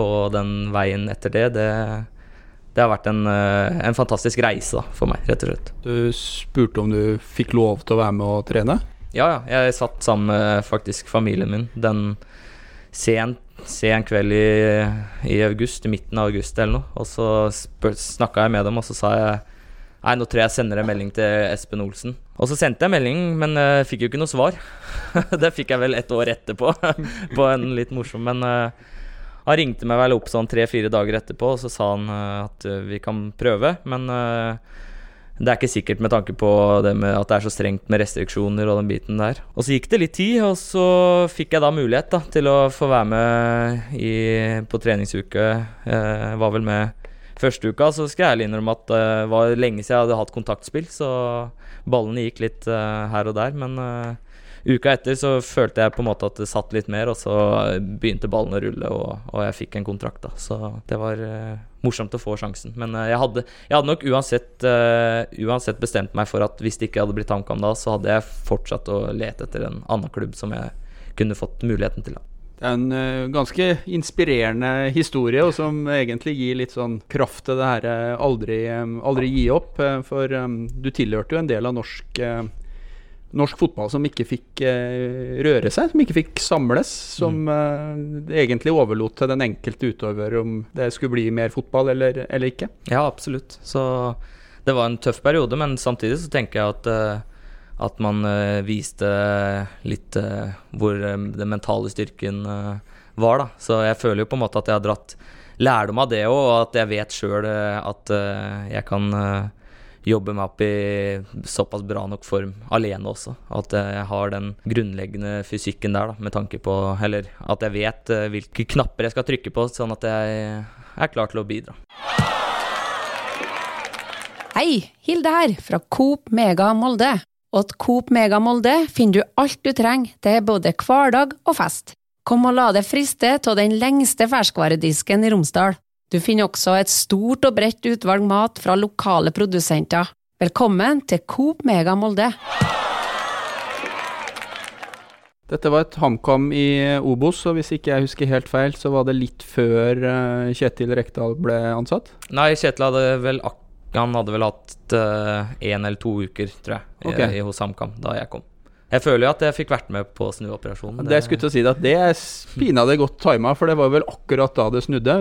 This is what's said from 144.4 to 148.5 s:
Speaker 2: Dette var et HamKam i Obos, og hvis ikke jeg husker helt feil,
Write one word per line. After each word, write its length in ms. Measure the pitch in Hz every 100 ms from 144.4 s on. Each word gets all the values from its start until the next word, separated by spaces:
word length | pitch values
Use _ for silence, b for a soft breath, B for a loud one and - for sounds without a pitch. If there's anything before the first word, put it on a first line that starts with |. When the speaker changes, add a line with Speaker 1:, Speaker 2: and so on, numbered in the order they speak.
| - - - - - - - - _ _ -
Speaker 2:
Dette 220 | 147 156
var 140 | 151
et 140 | 156 -
HamKam 480 | 147 113 - 135 143
i 120 | 147 143 143 139 139
Obos, 380 | 135 123 147 175 175
og 120 | 165
hvis 160 | 151 156
ikke 160 | -
jeg 140 | 135 135
husker 240 | - 139
helt 180 | 131
feil, 240 | 127